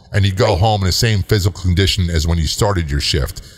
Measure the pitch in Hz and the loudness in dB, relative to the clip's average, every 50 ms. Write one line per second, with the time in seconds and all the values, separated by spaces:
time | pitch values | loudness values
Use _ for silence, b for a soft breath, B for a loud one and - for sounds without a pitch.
0 | b b - 101 98 98 92 98 113 110 98 82 107 110 107 101 95 90 - - | b b 0 0 0 0 2 0 2 2 2 2 2 2 2 0 0 0 0 0
1 | 120 113 107 95 - - 110 101 87 98 - - - 92 87 87 98 - - 98 | 0 0 0 0 0 0 0 2 2 -2 -2 -2 -2 0 2 2 2 2 2 0
2 | 87 85 82 78 76 82 85 85 78 - - - 117 101 101 90 82 69 71 71 | -2 0 0 0 0 2 0 0 0 -2 0 0 0 0 0 -2 -2 -2 -4 -4
3 | - - - - 64 - - - B B B | -2 -2 -2 -2 -2 -4 -8 -14 B B B